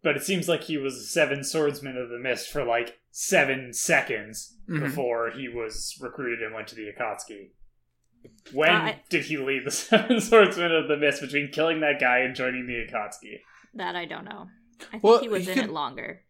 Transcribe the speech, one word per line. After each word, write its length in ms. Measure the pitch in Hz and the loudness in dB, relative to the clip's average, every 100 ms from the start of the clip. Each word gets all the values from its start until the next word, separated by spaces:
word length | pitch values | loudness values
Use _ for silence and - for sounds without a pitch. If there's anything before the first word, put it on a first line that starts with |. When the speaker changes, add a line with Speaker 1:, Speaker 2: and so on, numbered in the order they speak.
Speaker 1:
But 120 | 156 143 | 2 0
it 60 | |
seems 240 | - 190 175 | 0 -2 2
like 140 | 160 | 0
he 140 | - 151 | 0 -4
was 180 | 135 123 | -4 -6
a 80 | 113 | -4
Seven 380 | 170 143 143 | 0 2 0
Swordsman 540 | 135 160 147 143 139 127 | -2 0 0 0 -8 -8
of 120 | 120 | -8
the 100 | 120 | -6
Mist 300 | 127 120 - | -4 -4 -4
for, 140 | 147 | -4
like, 340 | 123 117 120 - _ | 0 0 0 -10 _
seven 640 | - - 185 139 135 127 | -8 2 4 4 0 -4
seconds 800 | 117 - 151 - 113 104 110 - - - | -6 2 2 2 -6 -6 -14 -16 -18 -6
Speaker 2:
Mm-hmm. 140 | 156 | -4
Speaker 1:
before 480 | 147 143 123 117 117 | -2 -2 -2 0 -2
he 160 | 135 127 | -4 -8
was 500 | 117 110 107 - - | -6 -6 -8 -10 -10
recruited 420 | 131 - 127 113 | -12 -6 -6 -4
and 100 | 110 | -6
went 140 | 110 107 | -8 -12
to 80 | 113 | -12
the 120 | 104 | -14
Akatsuki. 600 | 101 113 101 - 101 98 _ - _ _ _ _ _ - _ - | -6 -6 -6 -12 -16 -18 _ -20 _ _ _ _ _ -20 _ -8
When 160 | 131 156 | 2 6
Speaker 3:
Uh, 40 | |
I 280 | 175 208 214 _ | 6 2 -6 _
Speaker 1:
did 140 | 165 | -2
he 140 | 139 151 | 0 -4
lead 260 | 131 135 135 | -2 -2 -2
the 60 | |
<laughs> 0 | |
Seven 480 | - - 220 - 233 | -6 4 4 6 0
Swordsmen 540 | - 226 196 170 170 | 6 8 8 4 2
of 160 | 165 151 | 2 2
the 80 | 147 | 2
Mist 240 | 147 139 | 2 0
between 300 | 135 147 143 | -2 -2 -2
killing 260 | 156 160 160 | 0 2 2
that 220 | 151 139 | 2 4
guy 180 | 127 123 | 4 4
and 160 | 127 127 | 2 -2
joining 320 | 127 127 123 | -4 -4 -6
the 60 | |
Akatsuki? 680 | 120 110 117 104 - 107 107 _ - _ - | -6 -4 -6 -6 -10 -16 -16 _ -20 _ -8
Speaker 3:
That 200 | 180 175 | -6 -6
I 80 | |
don't 220 | 170 - - | -8 -12 -12
know. 220 | 196 180 _ _ _ | -14 -16 _ _ _
I 20 | - | -16
think 120 | 220 208 | 2 6
Speaker 2:
Well, 140 | 233 | 6
Speaker 3:
he 100 | 233 | 6
was 160 | 202 180 | -2 0
Speaker 2:
he 60 | |
Speaker 3:
in 40 | 185 | 0
Speaker 2:
could, 60 | 220 | -2
Speaker 3:
it 20 | |
longer. 520 | 160 139 131 120 - _ | -4 -6 -8 -12 -14 _